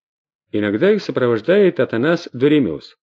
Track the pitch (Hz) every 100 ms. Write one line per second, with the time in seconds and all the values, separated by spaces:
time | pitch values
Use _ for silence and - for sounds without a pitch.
0 | _ _ _ _ _ 107 104 107 185 214
1 | - 131 123 117 107 196 190 170 123 117
2 | 143 170 - 127 139 147 110 71 - _